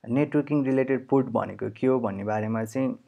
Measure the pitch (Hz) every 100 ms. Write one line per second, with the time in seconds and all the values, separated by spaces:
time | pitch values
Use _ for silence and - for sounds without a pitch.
0 | 113 123 147 147 147 147 135 131 131 131
1 | 131 139 127 110 95 101 110 110 127 131
2 | 113 98 101 107 110 113 113 131 131 117